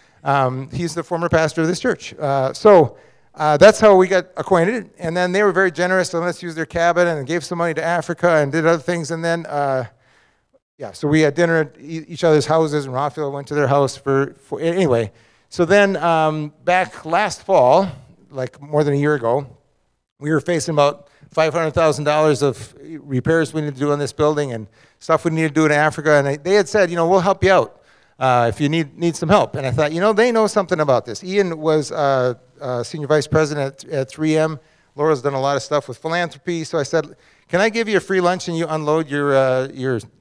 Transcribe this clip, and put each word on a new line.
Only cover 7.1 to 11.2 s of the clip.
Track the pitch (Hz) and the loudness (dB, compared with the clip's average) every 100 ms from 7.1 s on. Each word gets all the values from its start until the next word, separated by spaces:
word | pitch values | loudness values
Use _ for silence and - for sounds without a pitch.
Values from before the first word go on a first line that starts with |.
| 156 131 | -2 -4
gave | 170 | -6
some | - 170 | -6 -4
money | 170 156 | -4 -4
to | |
Africa, | 160 175 - 170 175 160 | -4 -4 -4 -2 2 2
and | 139 | 2
did | 160 156 | 0 2
other | 165 | 0
things, | 156 170 147 | -2 -6 -6
and | 165 | -6
then, | 165 170 160 | -4 -4 -4
uh, | 147 139 131 117 _ _ _ _ _ _ _ _ - | -4 -2 -2 -6 _ _ _ _ _ _ _ _ -16
yeah, | 113 | -16
so | - 147 | -6 0
we | 156 | 2